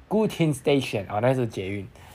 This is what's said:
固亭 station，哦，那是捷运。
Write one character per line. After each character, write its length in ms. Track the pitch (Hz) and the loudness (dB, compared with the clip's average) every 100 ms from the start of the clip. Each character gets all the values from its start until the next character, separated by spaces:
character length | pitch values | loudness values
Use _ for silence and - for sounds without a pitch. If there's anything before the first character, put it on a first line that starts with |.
| - | -2
固 180 | 214 208 | 0 0
亭 280 | - 160 | 2 0
station， 520 | 135 151 143 127 110 92 | 0 2 2 2 -4 -4
哦， 100 | 104 | 0
那 120 | 123 | 2
是 120 | 131 117 | 2 0
捷 200 | 104 95 | -4 -6
运。 180 | 101 98 - - | -6 -10 -16 -20